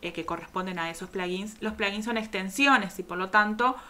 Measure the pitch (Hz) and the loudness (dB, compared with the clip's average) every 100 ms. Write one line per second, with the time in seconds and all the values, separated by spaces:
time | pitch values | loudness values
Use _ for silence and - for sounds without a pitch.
0 | 175 170 160 170 - 185 185 180 165 165 | -8 -6 -6 -6 -6 -6 -4 -4 -6 -6
1 | 185 190 180 185 214 - 214 214 202 208 | -8 -4 -4 -4 -6 -6 -6 -2 -2 -2
2 | 220 226 220 190 190 226 277 254 185 - | -2 -2 -2 -4 -4 2 6 6 4 -6
3 | 180 175 190 214 214 220 247 254 - | -8 -4 4 4 4 4 2 2 -8